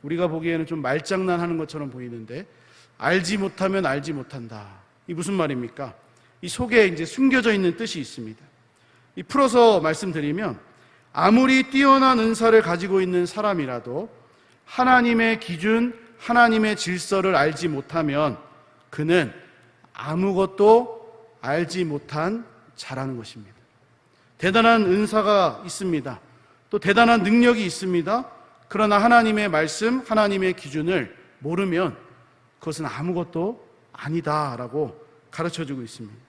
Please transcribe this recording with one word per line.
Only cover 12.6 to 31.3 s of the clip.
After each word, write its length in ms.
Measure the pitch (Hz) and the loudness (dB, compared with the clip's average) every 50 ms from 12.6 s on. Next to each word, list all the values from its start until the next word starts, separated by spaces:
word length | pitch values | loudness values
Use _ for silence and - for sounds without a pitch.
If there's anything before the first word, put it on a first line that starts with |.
가지고 400 | - 170 170 170 180 196 190 190 | 6 4 -2 -2 -2 0 0 0
있는 240 | 185 180 185 180 175 | 0 2 0 0 0
사람이라도 840 | 175 - 214 208 208 196 170 143 131 123 120 - 123 123 156 208 226 - - _ _ _ _ _ _ _ _ _ | -2 -4 -4 -2 -2 -2 -2 -4 -4 -6 -8 -8 -8 -8 -8 -8 -10 -14 -20 _ _ _ _ _ _ _ _ _
하나님의 760 | - - - 254 254 254 247 240 240 233 226 226 226 226 220 | -10 -2 0 4 4 4 4 4 4 2 2 2 2 0 -2
기준, 580 | - - 175 156 175 214 220 233 240 247 233 - - - - - | -6 -10 -10 -4 0 0 2 2 0 -2 -6 -12 -20 -20 -20 -14
하나님의 560 | - - 240 240 240 233 226 220 214 214 208 | -6 0 4 6 6 6 4 2 2 0 -2
질서를 600 | - - 170 185 180 - - 196 190 185 196 180 | -2 -4 -4 -4 -6 -4 -2 -2 0 2 2 2
알지 320 | 139 143 156 156 131 175 170 | 2 2 0 0 -2 -4 -4
못하면 680 | 151 139 139 - 156 165 160 147 139 147 151 143 107 - - - - _ _ _ _ _ _ _ | -4 -4 -8 -6 -4 -4 -2 -2 0 0 -2 -2 -4 -8 -14 -20 -20 _ _ _ _ _ _ _
그는 440 | - - 147 156 175 180 147 110 - - - - _ _ _ _ _ _ - _ _ | -8 -6 0 2 2 2 2 -2 -8 -18 -20 -20 _ _ _ _ _ _ -20 _ _
아무것도 1400 | - 113 147 156 175 190 196 190 190 196 190 190 - 202 214 220 240 247 240 - - - - - - - _ _ _ | -14 -10 -6 -4 -2 -2 0 0 0 -2 -2 0 2 6 6 6 6 4 0 -12 -16 -18 -20 -20 -20 -20 _ _ _
알지 440 | - 127 143 165 175 165 170 185 180 | -6 -4 -2 -2 -2 -4 -4 -4 -4
못한 600 | 160 147 143 - - 139 151 160 180 214 233 226 - - _ _ _ _ | -4 -4 -8 -8 -8 -6 -4 -4 -4 -4 -6 -10 -14 -20 _ _ _ _
자라는 420 | - - - 131 127 135 135 131 | -20 -16 -12 -8 -8 -8 -8 -8
것입니다. 360 | 120 110 - - 113 104 98 - _ _ _ _ _ _ _ _ _ _ _ _ _ _ _ _ | -10 -14 -16 -20 -20 -20 -20 -20 _ _ _ _ _ _ _ _ _ _ _ _ _ _ _ _
대단한 460 | _ 160 185 190 226 226 233 233 226 208 | _ -2 2 2 4 6 6 4 4 4
은사가 800 | 180 185 202 214 - 208 214 202 208 208 202 180 151 120 - - | 2 2 2 0 0 0 0 2 2 2 2 2 0 -2 -6 -14
있습니다. 540 | 175 - - 196 185 165 151 120 139 117 - _ _ _ _ _ _ _ _ _ _ | -14 -10 -6 -4 -4 -4 -4 -4 -8 -12 -12 _ _ _ _ _ _ _ _ _ _
또 100 | - 202 | -6 -2
대단한 440 | - 190 196 226 233 233 233 226 175 | 0 2 4 4 6 6 4 2 4
능력이 420 | 196 220 240 240 240 240 220 202 | 4 4 6 6 4 4 2 -2
있습니다. 640 | 180 - - 196 185 180 175 151 175 214 240 262 - - - - _ _ _ _ | -4 -6 -6 -4 -2 -2 -2 0 -2 -4 -4 -4 -8 -18 -20 -20 _ _ _ _
그러나 300 | _ - 202 214 208 208 | _ -2 0 2 2 4
하나님의 500 | 202 208 240 240 240 226 220 214 208 208 202 | 4 6 6 6 6 6 4 2 0 0 0
말씀, 500 | 160 151 160 156 - - 214 226 247 262 | 0 0 0 -2 -2 -2 -2 -2 -2 -2
하나님의 540 | 247 - 226 214 214 208 196 190 190 185 180 | -4 0 2 2 2 2 0 0 -2 -2 -2
기준을 640 | - - 147 135 156 151 170 190 165 120 - - - - _ | -4 -10 -8 -6 -4 -2 0 -2 -2 -2 -6 -12 -20 -20 _